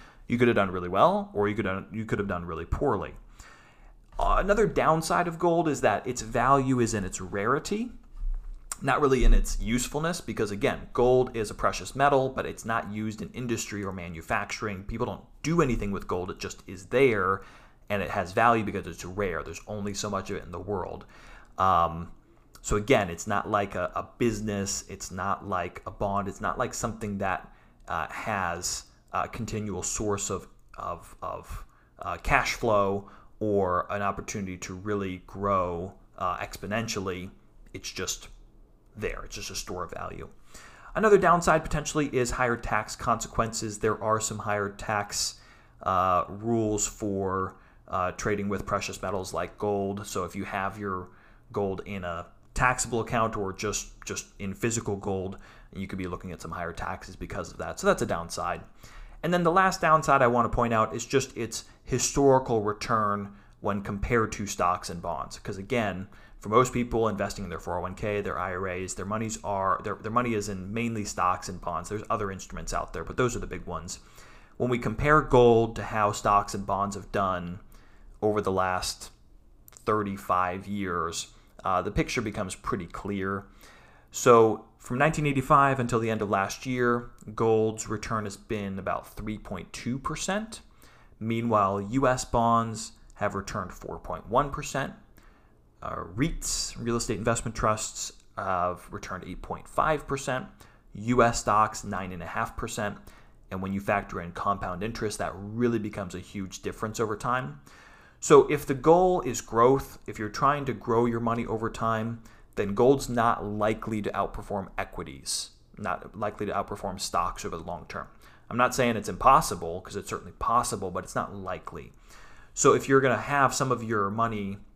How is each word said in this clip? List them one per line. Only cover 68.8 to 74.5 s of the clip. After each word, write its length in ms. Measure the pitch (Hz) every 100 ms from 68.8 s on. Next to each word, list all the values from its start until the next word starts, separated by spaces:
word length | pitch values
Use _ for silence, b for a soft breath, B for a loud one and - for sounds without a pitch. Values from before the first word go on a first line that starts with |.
| 92 -
their 100 | 95
monies 320 | 110 110 110
are, 360 | - 98 95 92
their, 120 | 107 95
their 160 | 107
money 220 | 117 123
is 160 | 107 104
in 240 | 95 92
mainly 320 | 113 117 113 101
stocks 440 | - 90 90 -
and 120 | 90
bonds. 280 | - 82 90
There's 140 | 104 -
other 220 | 113 101
instruments 420 | 95 - 87 85
out 200 | 85 82
there, 100 | 85
but 140 | 82 87
those 180 | 127 117
are 40 |
the 80 | 90
big 180 | 90 87
ones. 340 | 82 85 - B B B B B